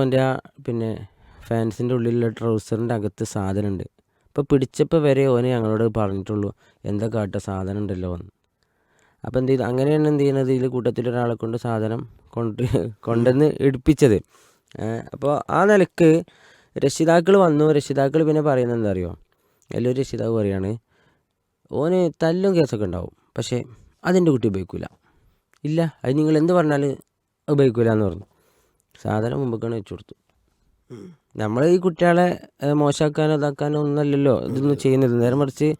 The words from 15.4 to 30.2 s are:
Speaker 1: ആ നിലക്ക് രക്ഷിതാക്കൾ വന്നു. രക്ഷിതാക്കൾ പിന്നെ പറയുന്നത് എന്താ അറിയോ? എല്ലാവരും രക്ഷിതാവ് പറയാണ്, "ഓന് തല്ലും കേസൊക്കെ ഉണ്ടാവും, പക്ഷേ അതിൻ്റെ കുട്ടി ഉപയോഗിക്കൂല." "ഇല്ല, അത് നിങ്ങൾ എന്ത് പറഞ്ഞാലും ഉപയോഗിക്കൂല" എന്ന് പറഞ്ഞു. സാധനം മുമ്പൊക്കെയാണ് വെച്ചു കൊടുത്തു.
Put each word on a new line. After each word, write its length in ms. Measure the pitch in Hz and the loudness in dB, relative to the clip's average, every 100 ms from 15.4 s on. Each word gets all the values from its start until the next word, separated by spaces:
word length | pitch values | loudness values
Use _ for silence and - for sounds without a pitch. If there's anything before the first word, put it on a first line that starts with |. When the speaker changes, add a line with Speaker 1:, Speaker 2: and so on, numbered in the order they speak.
| - | -2
Speaker 1:
ആ 100 | - | 2
നിലക്ക് 440 | 196 208 175 - 165 160 175 _ _ _ _ - | 4 4 4 4 4 4 0 _ _ _ _ -2
രക്ഷിതാക്കൾ 500 | 143 - 160 170 170 196 | -2 2 4 4 6 6
വന്നു. 280 | 180 147 156 147 | 6 4 4 2
രക്ഷിതാക്കൾ 440 | - 139 139 151 156 | 0 0 0 2 2
പിന്നെ 140 | 151 | 2
പറയുന്നത് 360 | 151 131 120 117 | 2 2 0 0
എന്താ 120 | 104 | 0
അറിയോ? 200 | 92 87 87 _ _ _ _ _ | -2 -4 -10 _ _ _ _ _
എല്ലാവരും 280 | 107 120 127 | -4 -2 -2
രക്ഷിതാവ് 320 | 131 113 113 113 | -4 -4 -2 0
പറയാണ്, 320 | 101 98 95 113 _ _ _ _ _ _ _ _ _ | 0 -2 -4 -6 _ _ _ _ _ _ _ _ _
"ഓന് 300 | 110 156 185 170 - | -4 0 0 0 0
തല്ലും 300 | 160 180 196 175 | -2 2 2 2
കേസൊക്കെ 300 | 143 107 98 | 0 -2 -4
ഉണ്ടാവും, 240 | 87 90 _ _ - | -6 -8 _ _ -10
പക്ഷേ 220 | 117 120 - - _ _ | -6 -6 -6 -16 _ _
അതിൻ്റെ 260 | 170 185 170 | 0 2 4
കുട്ടി 180 | 131 113 | 2 0
ഉപയോഗിക്കൂല." 340 | 95 90 85 85 _ _ _ _ _ _ _ | -2 -6 -10 -12 _ _ _ _ _ _ _
"ഇല്ല, 160 | 147 160 165 - | -4 -2 -2 -4
അത് 80 | 120 143 | -2 0
നിങ്ങൾ 160 | 156 156 | 2 2
എന്ത് 120 | 165 | 2
പറഞ്ഞാലും 380 | 180 151 143 143 131 _ _ _ _ - | 2 2 0 -2 -6 _ _ _ _ -2
ഉപയോഗിക്കൂല" 400 | 143 135 113 113 | 2 2 2 2
എന്ന് 120 | 110 101 | 2 0
പറഞ്ഞു. 180 | 85 101 _ _ _ _ _ _ _ | -4 -14 _ _ _ _ _ _ _
സാധനം 360 | - 107 113 139 | -4 -2 -2 -4
മുമ്പൊക്കെയാണ് 340 | 131 113 113 117 | -4 -6 -6 -8
വെച്ചു 160 | 98 | -10
കൊടുത്തു. 200 | 90 - - | -16 -18 -20